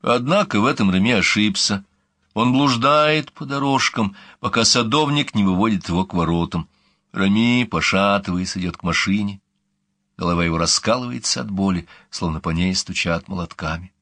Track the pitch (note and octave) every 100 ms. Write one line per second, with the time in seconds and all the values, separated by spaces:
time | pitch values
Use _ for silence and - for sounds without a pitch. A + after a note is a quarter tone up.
0 | A#2 A#2+ B2 F#3+ G3+ G#2+ A#2 C3+ G2+ F#2
1 | G#2+ A2+ F2 G#2+ G#2 G2 - G2+ - _
2 | _ _ _ G#2+ A#2+ C3 C#3+ A#2+ C3+ D3+
3 | D3+ D3+ C#3 - C#3+ C#3 C#3 C3 - -
4 | G2+ - - - A#2 A#2 A2+ B2+ A2+ C#3+
5 | D3 D3 C#3 G#2+ G2 F#2 A2 G2 - F2
6 | F#2 F2 E2 E2+ E2+ F2 D#2+ _ _ _
7 | _ - F#2+ G#2 A#2 B2 A#2+ E2+ - F#2+
8 | G2+ G2+ G2 F2+ F#2 F#2+ F2+ - F2+ -
9 | - G2+ G2+ G2 _ _ _ _ _ _
10 | _ - F2 F2 E2+ E2 E2 - - B2
11 | B2 B2 - - A2+ G2 G2 F2+ E2 -
12 | _ - E2+ D#2 E2+ D#2+ F#2 F#2 - F2+
13 | F2 E2 - F#2 E2+ - D#2+ E2 F#2 _